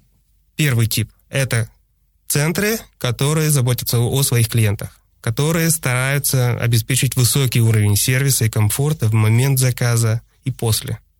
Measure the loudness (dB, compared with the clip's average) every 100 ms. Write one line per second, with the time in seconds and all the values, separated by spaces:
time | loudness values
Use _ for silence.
0 | _ _ _ _ _ -2 0 2 0 0
1 | -6 _ _ -4 -2 -2 -4 _ _ _
2 | _ _ -4 -2 0 0 -2 -4 -8 -6
3 | -4 -2 -2 0 0 2 0 -2 -2 -2
4 | 0 0 0 0 0 2 0 -2 -8 -16
5 | _ _ -6 -2 0 0 0 -2 -2 -2
6 | -2 -2 -2 0 0 0 0 0 0 0
7 | 0 0 0 2 0 2 2 4 2 2
8 | 0 0 0 0 0 0 0 0 -2 0
9 | 0 2 2 2 2 2 0 0 0 0
10 | 0 -2 -6 _ -10 -4 -2 -2 -4 -10
11 | _ _